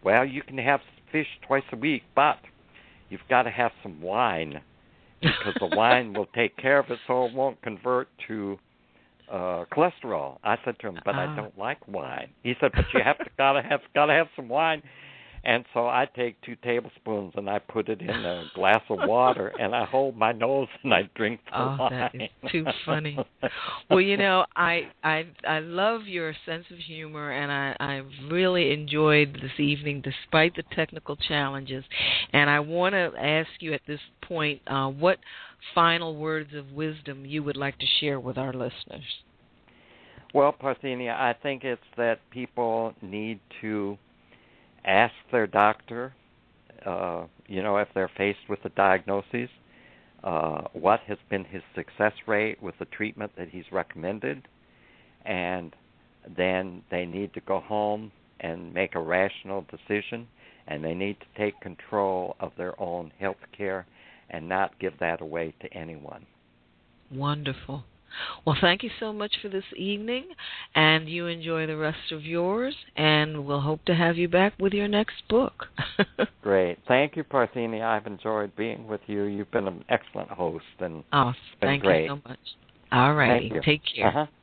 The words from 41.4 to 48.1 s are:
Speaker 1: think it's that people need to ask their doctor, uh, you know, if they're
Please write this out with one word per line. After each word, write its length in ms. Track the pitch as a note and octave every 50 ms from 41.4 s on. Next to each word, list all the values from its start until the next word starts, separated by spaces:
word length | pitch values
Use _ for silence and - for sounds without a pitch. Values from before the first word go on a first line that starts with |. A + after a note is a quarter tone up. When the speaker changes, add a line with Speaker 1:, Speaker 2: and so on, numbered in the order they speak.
Speaker 1:
think 220 | - D3 C#3 B2+ B2+
it's 180 | C3+ A#2+ - _ _ -
that 240 | - A#2+ A#2 A2+ - _ _
people 600 | - B2 B2 - _ B2 B2 A#2 A2+ A2+ A2+ A2+ - _
need 380 | - G2 F#2+ G#2 G#2+ A2 A2+ G2 _ _ - -
to 360 | - A2 G#2+ G#2+ G2+ G2 G#2 G#2 _ _ _ _ _ _ - _ _ _ _ _ _ _ _ _ _ F#2+
ask 260 | F#2+ G2 A#2 A#2 - - - _
their 160 | - A#2+ A2 G2
doctor, 680 | - F#2+ G2+ G#2 A2 - - - A#2 A#2 B2 C3+ C3 _ _ _ _ _ _ _ _ _ _ _ - - -
uh, 400 | - F2 F2+ F#2 F2+ E2+ E2+ E2+ E2 _ _ _ -
you 140 | G2+ F#2+
know, 160 | F#2+ G#2+ G2+ G2+
if 100 | G#2 - -
they're 180 | F#2+ F#2+ F2